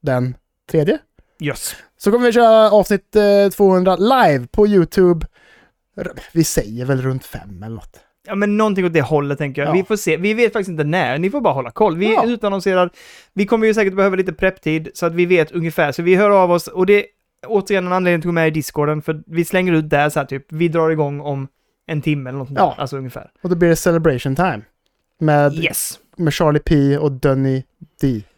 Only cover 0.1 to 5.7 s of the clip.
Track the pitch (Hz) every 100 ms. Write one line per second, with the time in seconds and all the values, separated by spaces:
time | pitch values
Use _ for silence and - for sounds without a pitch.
0.1 | 127 127 123 _ _ _ 160 151 302 _
1.1 | _ _ _ 147 135 - - - _ -
2.1 | 233 240 233 226 220 220 208 180 202 _
3.1 | 214 208 202 202 - 202 185 180 180 202
4.1 | 269 202 185 120 - 208 202 165 - 185
5.1 | 170 - _ _ _ _